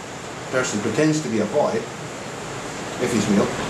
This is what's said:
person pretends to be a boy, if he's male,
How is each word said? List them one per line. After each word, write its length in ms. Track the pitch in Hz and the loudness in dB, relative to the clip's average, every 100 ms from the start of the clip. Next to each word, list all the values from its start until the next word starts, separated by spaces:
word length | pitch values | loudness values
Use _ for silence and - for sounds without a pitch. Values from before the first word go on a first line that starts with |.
| - - - - - | -12 -12 -10 -10 -2
person 280 | 131 127 104 | 0 0 0
pretends 400 | 107 147 156 156 | 0 4 4 4
to 60 | 110 | 2
be 100 | 110 | 0
a 60 | 101 | 2
boy, 260 | 147 143 - - - - - - - - - - - - - | 2 2 0 -4 -8 -10 -10 -10 -8 -8 -8 -8 -8 -6 -2
if 80 | 120 | 2
he's 160 | 110 101 | 2 4
male, 180 | 101 127 - | 4 4 0